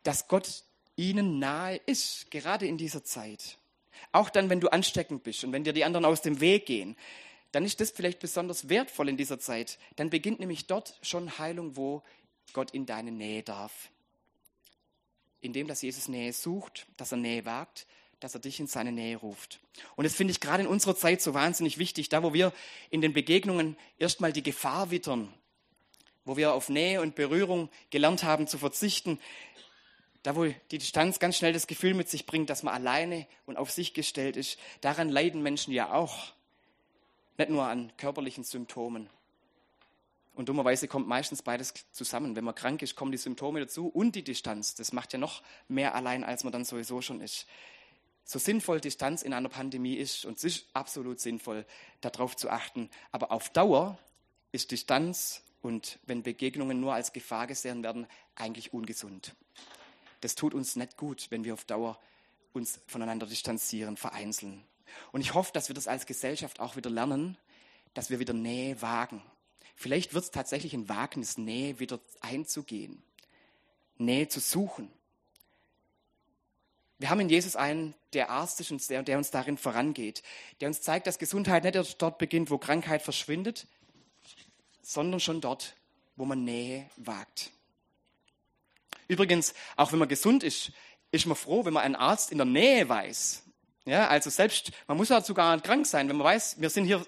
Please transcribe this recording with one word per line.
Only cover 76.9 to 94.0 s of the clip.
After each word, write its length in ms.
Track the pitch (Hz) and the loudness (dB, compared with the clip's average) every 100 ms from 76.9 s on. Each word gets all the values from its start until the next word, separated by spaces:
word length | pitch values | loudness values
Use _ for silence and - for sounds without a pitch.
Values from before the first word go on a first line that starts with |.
| - | -4
Wir 120 | 135 | 2
haben 100 | 185 | 4
in 80 | 190 | 6
Jesus 280 | 165 180 - | 6 4 2
einen, 380 | 139 156 160 147 _ 143 | 0 0 -4 -8 _ -2
der 160 | - | 0
Arzt 280 | 127 175 - | 0 -2 -4
ist 100 | 175 | -6
und 180 | 143 - | -6 -4
der, 140 | 131 | -4
der 160 | 131 139 | 0 0
uns 120 | 143 | 0
darin 280 | 139 131 147 | -2 -2 -2
vorangeht, 640 | 143 117 143 143 110 110 - - - - | 0 2 0 0 -6 -8 -12 -18 -18 -6
der 80 | 143 | -4
uns 120 | 151 | -4
zeigt, 260 | - 165 185 | 0 0 0
dass 120 | 180 | -4
Gesundheit 460 | 160 202 196 180 170 | -2 0 4 4 4
nicht 100 | 190 | 2
erst 260 | 175 - | 0 0
dort 160 | 165 160 | -2 0
beginnt, 340 | 165 170 156 | 0 2 2
wo 60 | 143 | 0
Krankheit 460 | - 156 165 151 | 2 2 2 0
verschwindet, 640 | - 143 - 151 190 226 - _ _ _ _ _ - - - _ _ _ - | 0 -4 -2 -2 -4 -6 -12 _ _ _ _ _ -20 -20 -20 _ _ _ -8
sondern 320 | - 160 180 | -2 0 0
schon 220 | 170 165 | 0 -2
dort, 340 | 135 135 - - _ _ _ - | -2 -4 -8 -16 _ _ _ -8
wo 100 | 131 | -4
man 200 | 135 123 | -2 -2
Nähe 440 | 120 123 131 135 - | -2 -4 -8 -10 -14
wagt. 540 | 120 104 107 - - - _ _ _ _ _ _ _ _ _ _ _ _ _ - - | -10 -8 -10 -10 -10 -12 _ _ _ _ _ _ _ _ _ _ _ _ _ -12 0
Übrigens, 440 | 180 196 175 156 - - - | 4 8 6 4 -2 -2 4
auch 160 | 147 | 4
wenn 80 | 160 | 6
man 100 | 147 | 4
gesund 360 | 139 202 262 170 | 4 8 8 6
ist, 260 | - - - - - _ | -2 -4 -12 -20 -20 _
ist 160 | 160 165 | 2 4
man 100 | 151 | 0
froh, 280 | - 185 196 | 2 2 4
wenn 80 | |
man 100 | 156 | 4
einen 140 | 135 135 | 4 4
Arzt 340 | 127 208 - | 4 4 2
in 80 | 156 | 2
der 60 | 127 | 4
Nähe 420 | 127 233 262 151 | 8 8 8 6
weiß. 540 | 113 95 117 - - - _ _ _ - | 2 0 -2 -4 -4 -10 _ _ _ 2
Ja, 220 | 151 | 4